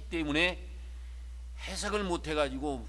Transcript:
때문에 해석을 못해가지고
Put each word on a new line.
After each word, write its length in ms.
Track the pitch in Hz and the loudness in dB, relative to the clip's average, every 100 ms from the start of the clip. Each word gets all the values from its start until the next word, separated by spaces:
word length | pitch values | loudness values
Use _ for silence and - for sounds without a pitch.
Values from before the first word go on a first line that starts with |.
| - | -2
때문에 560 | 170 151 151 180 185 - - - - - - - - - - | 0 2 6 6 4 -6 -10 -10 -10 -10 -10 -10 -10 -10 -8
해석을 440 | - 190 202 208 | -6 -2 0 2
못해가지고 840 | 190 170 151 151 143 131 147 131 | 2 2 2 2 2 2 0 -2